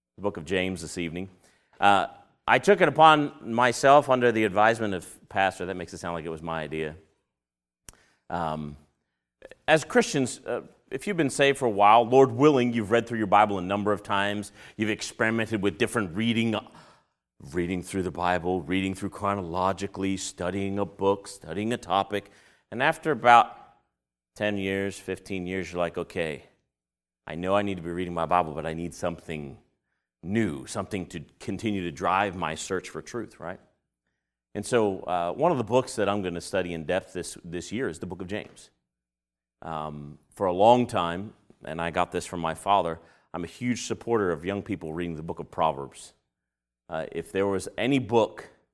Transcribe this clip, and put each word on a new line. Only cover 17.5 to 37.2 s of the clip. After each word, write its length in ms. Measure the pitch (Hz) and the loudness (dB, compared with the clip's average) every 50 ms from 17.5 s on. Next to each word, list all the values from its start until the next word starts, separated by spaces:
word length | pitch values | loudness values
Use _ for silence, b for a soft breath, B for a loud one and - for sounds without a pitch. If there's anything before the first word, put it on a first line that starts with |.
reading 300 | 73 90 87 85 95 90 | -4 -4 -2 -2 -2 -4
through 220 | 85 - - 95 90 | -6 -6 -4 -4 -4
the 80 | 87 | -4
Bible, 500 | 85 85 87 90 90 87 82 87 92 92 | -4 -4 -2 0 0 0 0 -2 -2 -2
reading 320 | 78 76 90 95 95 95 95 | -2 -2 -2 -2 -2 -2 -4
through 160 | - 101 98 | -6 -8 -10
chronologically, 1080 | - - 104 101 101 101 90 82 82 92 92 95 98 92 98 98 - 92 95 98 98 92 | -8 -6 -4 -2 -2 -2 -4 -6 -4 -2 0 0 -2 -2 -6 -8 -6 -4 -4 -4 -4 -4
studying 600 | - - - - 90 90 92 101 98 98 98 101 | -6 -8 -8 -6 -6 -4 -4 -4 -4 -4 -4 -4
a 80 | 101 | -4
book, 420 | 85 - - 98 98 101 98 - - | -6 -4 -2 0 0 0 0 -2 -10
studying 460 | - - - 78 80 98 107 113 120 | -18 -16 -14 -10 -8 -6 -4 -4 -4
a 40 | 117 | -6
topic. 520 | - 85 90 98 98 - 101 101 - - b b b b b b b b | -4 -2 0 0 0 0 -4 -6 -6 -8 b b b b b b b b
And 140 | - 117 135 | -6 -2 0
after 260 | 156 160 - - 160 | 0 0 -2 -2 -4
about 480 | 147 113 110 120 120 117 107 - - - - - _ _ _ _ _ _ _ _ _ _ _ _ _ | -4 2 6 8 8 8 8 6 0 -14 -20 -20 _ _ _ _ _ _ _ _ _ _ _ _ _
ten 240 | - 107 104 104 101 | -4 -2 -2 -2 -2
years, 400 | 95 95 98 98 98 98 92 - | -2 -2 -2 -2 -2 -4 -6 -8
fifteen 480 | - - 95 - - - 101 95 90 90 | -10 -8 -10 -8 -8 -8 -8 -8 -6 -6
years, 240 | 92 95 90 82 | -6 -6 -6 -6
you're 80 | 87 87 | -4 -2
like, 180 | 87 85 - 90 | -2 -2 -2 -6
"Okay, 460 | 85 - - 95 85 80 73 - - - _ _ _ _ _ _ _ _ _ _ _ _ _ _ _ - | -8 -6 -6 -6 -4 -4 -6 -8 -12 -18 _ _ _ _ _ _ _ _ _ _ _ _ _ _ _ -12
I 60 | 78 | -10
know 220 | 82 87 92 98 101 | -6 -2 0 0 0
I 40 | |
need 140 | 104 101 98 | 0 0 -4
to 80 | 90 82 | -6 -6
be 80 | 87 | -8
reading 220 | 85 90 92 87 85 | -6 -6 -6 -6 -4
my 120 | 85 82 | -4 -2
Bible, 280 | 76 90 90 87 78 73 | 2 2 2 2 0 -4
but 120 | 78 78 | -8 -6
I 80 | 80 80 | -6 -6
need 200 | 82 85 85 - | -6 -8 -8 -8
something 640 | - - 87 85 78 - - 82 78 71 69 64 - _ _ _ _ _ _ _ _ _ _ _ _ - | -6 -6 -6 -6 -6 -8 -10 -10 -10 -10 -12 -14 -18 _ _ _ _ _ _ _ _ _ _ _ _ -8
new, 420 | 85 101 113 110 92 73 67 64 | -4 -2 0 0 0 -2 -6 -10
something 400 | - - 107 95 - - 95 87 - | -10 -8 -8 -8 -6 -6 -8 -8 -8
to 120 | - 82 71 - _ - | -10 -14 -14 -16 _ -14
continue 420 | - - 98 87 - 110 104 98 90 | -10 -8 -8 -6 -4 -4 -4 -2 -4
to 80 | 87 | -6
drive 460 | 76 67 92 87 90 95 104 101 85 92 | -6 -4 -2 0 2 2 0 0 -2 -4
my 180 | 82 78 80 | -4 -6 -6
search 320 | - - - 95 90 - - | -6 -6 -6 -6 -6 -6 -8
for 140 | - 78 | -12 -12
truth," 360 | 76 - - 120 104 - - - | -12 -10 -10 -10 -10 -12 -14 -14
right? 220 | 76 85 95 - _ _ _ _ _ _ _ _ _ _ _ _ _ _ _ _ _ _ - | -12 -12 -12 -14 _ _ _ _ _ _ _ _ _ _ _ _ _ _ _ _ _ _ -10
And 100 | 104 101 | -10 -4
so, 360 | - 127 120 110 101 95 90 | 0 2 2 2 2 0 -4
uh, 320 | - - 90 87 85 87 - | -4 -4 -2 -2 -2 -2 -2
one 180 | 107 147 175 | 0 0 2
of 60 | 170 127 | 2 0
the 80 | 113 | 0
books 320 | 101 120 131 127 - - 113 | 2 2 2 2 0 -2 -2
that 100 | 104 98 | 0 0
I'm 140 | 101 104 | 0 0
gonna 180 | 95 90 87 87 | -2 -4 -4 -6
study 340 | - - - 95 90 90 87 | -6 -4 -2 -2 -2 -2 -4
in 120 | 80 78 | -6 -4
depth 260 | 76 90 92 - - | -2 -2 -2 -2 -4
this, 260 | - 90 | -8 -10